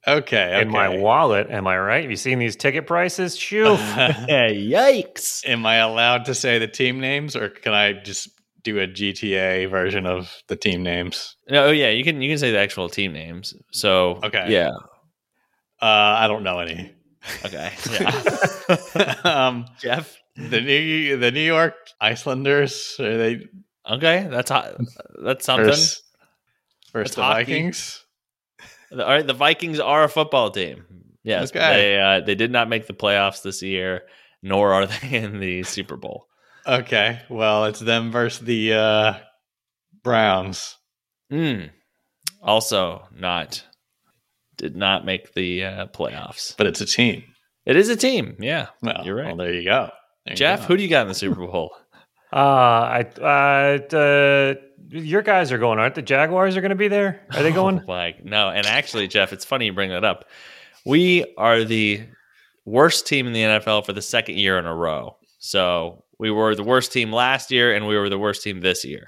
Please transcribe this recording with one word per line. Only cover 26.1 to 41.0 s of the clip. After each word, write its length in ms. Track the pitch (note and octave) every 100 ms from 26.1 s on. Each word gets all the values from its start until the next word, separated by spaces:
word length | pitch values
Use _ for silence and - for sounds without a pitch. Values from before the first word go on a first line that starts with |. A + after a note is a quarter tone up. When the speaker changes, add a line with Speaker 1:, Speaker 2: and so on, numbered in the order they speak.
| _ _ _ _ _ _ _ _
Speaker 1:
versus 180 | A#2 G2+
Speaker 3:
That's 40 | -
Speaker 1:
the 60 |
Speaker 3:
hockey. 220 | B2 B2
Speaker 1:
Vikings? 600 | A#2+ D#3 F3 E3+ - - _ _ _ _ _ _ - - _
Speaker 3:
The, 120 | C3
all 60 | A2+
right, 140 | C#3+ C#3+
the 60 |
Vikings 460 | B2 D3 D#3+ E3+ D3+
are 240 | B2+ D3
a 40 | D3+
football 420 | D#3+ D#3 C#3 G#2+
team. 340 | G2+ E2+ - F2+ F#2 _ _
Yes, 260 | A2 F#2+ E2+
Speaker 1:
Okay. 80 | E3+ D#3+ G2+ G2+
Speaker 3:
they, 60 | -
uh, 200 | G2 -
they 140 | - G3
did 140 | A#2
not 160 | B2 A2+
make 180 | A#2 A2
the 60 |
playoffs 500 | G#2 G#2 G2+ G2 -
this 200 | G2 F#2+
year, 400 | F#2+ F#2+ F#2 F#2 - - _ _
nor 300 | F#2 G2 G2+
are 140 | F#2+ G2
<laughs> 140 | A2
they 160 | C3 B2
in 240 | G#2+ G2+
the 220 | F#2+ F2+
Super 320 | F2+ - F#2+ C2
Bowl. 300 | - - _ _ _ _ -
Speaker 1:
Okay, 540 | B2+ A#2+ A2+ G#2+ A#2 -
well, 360 | A#2+ A2 G#2+ G#2+
it's 140 | G#2+
them 320 | A2+ A#2 A#2
versus 320 | A#2+ A#2 -
the, 300 | A#2 A#2 A2
uh, 400 | A2 A2 G#2+ G#2+ G2+ - _ _ _ _ _ _ _
Browns. 720 | B2 A2+ G#2+ F#2+ F#2+ F#2+ - - _ _